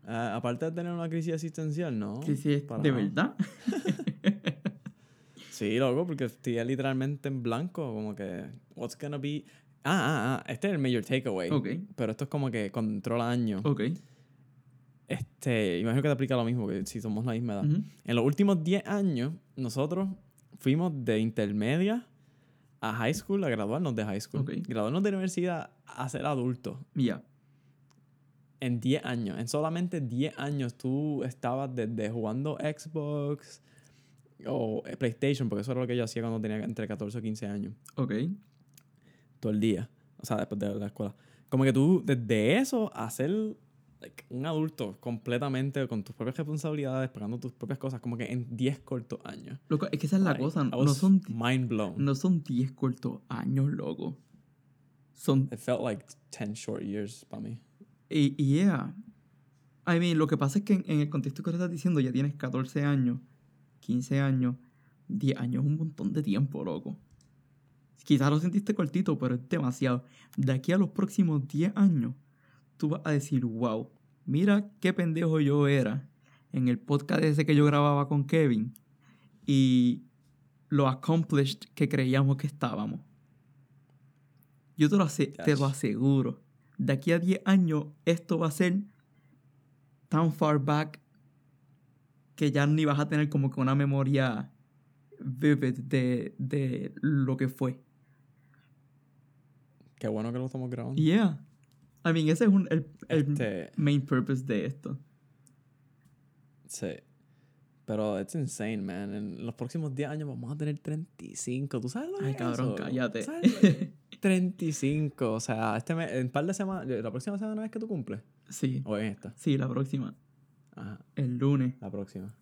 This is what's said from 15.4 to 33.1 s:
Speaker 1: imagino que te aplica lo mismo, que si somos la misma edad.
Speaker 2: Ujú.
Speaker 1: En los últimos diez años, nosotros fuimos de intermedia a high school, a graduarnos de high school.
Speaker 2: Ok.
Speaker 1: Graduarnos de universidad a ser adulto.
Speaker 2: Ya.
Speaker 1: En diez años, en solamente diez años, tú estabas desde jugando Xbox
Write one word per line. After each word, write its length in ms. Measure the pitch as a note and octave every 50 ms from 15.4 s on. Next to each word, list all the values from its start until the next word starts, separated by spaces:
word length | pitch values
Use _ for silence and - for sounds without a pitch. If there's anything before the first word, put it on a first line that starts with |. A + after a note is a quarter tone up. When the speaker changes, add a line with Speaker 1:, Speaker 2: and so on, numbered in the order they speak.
| - C#3 B2 A2+ G#2+ F#2+ F2 F2
Speaker 1:
imagino 220 | G2 A2+ A2+ C3+
que 60 | C3+ D3+
te 60 | C#3+
aplica 220 | A#2+ C3+ B2 C3+
lo 100 | B2 A#2
mismo, 220 | A2+ B2 B2 A2 G2+
que 160 | - G2+ - -
si 120 | - A#2
somos 260 | G2+ A2 G#2 G#2 A#2
la 80 | B2+ A#2
misma 200 | A2+ A#2+ A#2 G#2
edad. 120 | G2+ - D3
Speaker 2:
Ujú. 140 | D3+ F#3 G#3 - - - _
Speaker 1:
En 100 | - A#2+
los 100 | A#2+ A2+
últimos 380 | C3+ D3 - G3+ G3+ G3 E3+ D#3
diez 200 | E3 F#3 G3+ - -
años, 460 | G3 G#3 G3+ F#3+ D#3 B2 A#2+ C#3 D#3+ - _ _ _
nosotros 540 | - C3 A#2+ A2 C3+ C3+ D3+ F3 F3+ G3 F#3+ F#3+ - - _ _ _ _ _ - -
fuimos 360 | - C3+ C3 D#3 E3+ F3+ D#3 C#3 B2
de 140 | A2 A2+ G#2+
intermedia 880 | A2 A2+ A2+ - A2 G2+ G#2 G#2+ G#2 A2+ C#3 E3 F#3 G3+ A3 B3 A#3+ _ _ _ _ _ _ _ _ _ _ _ _ _ _ _
a 140 | - A2+ A2
high 200 | A2+ A#2 A#2 D#3+
school, 300 | G3+ - - G3 G3+ F#3+
a 60 | D3+
graduarnos 440 | A#2 G#2+ G#2 G2+ A#2 D3 F#3 D3+ A#2+
de 80 | A2 G#2+
high 160 | G#2+ G2 G2+
school. 200 | - - - -
Speaker 2:
Ok. 100 | C3+ - - - - -
Speaker 1:
Graduarnos 360 | - A2 G#2 G#2+ C3+ F3+ G3
de 60 | G#3
universidad 600 | G3 F#3+ F#3+ F#3+ F3 - F3 F3+ F3 D#3+ - - _ _ _
a 240 | - - A#2+ B2+ C3
ser 160 | A#2+ D3 -
adulto. 580 | C#3+ D3 C3 B2 B2+ B2+ A#2+ - - - C3 C3+ _ _
Speaker 2:
Ya. 280 | - C3 A#2+ F#2+ - - _ _ _ _ _ _ _ _ _ _ _ _ _ _ _ _ _ _ _ _ _ _ _ _ _ _ _
Speaker 1:
En 180 | - B2+ B2 A#2+
diez 260 | G#2+ B2 C3+ D3+ -
años, 320 | - B2 A#2+ A#2 G2 D#2+ -
en 100 | A#2 A#2
solamente 540 | - D3 D3+ D#3+ E3 E3+ F3+ F3 F3+ E3+
diez 320 | C#3 B2 B2 A#2+ C#3 D3+ - -
años, 360 | C3+ C#3+ D3 C#3+ C3+ A#2+ A#2+
tú 480 | _ - C3 C3 C#3 D3+ D3+ D3 C3+ B2+
estabas 520 | C3 B2+ - - B2 B2 C3 C#3 C3+ B2+
desde 340 | B2 A2+ A2 A#2 G#2+ G#2+ G#2
jugando 480 | A2+ A#2+ A2 G#2+ A2 B2+ C#3 D3+ D3+ -
Xbox 1040 | - D3+ D3+ D3+ - D#3+ D#3 D#3+ D3 D3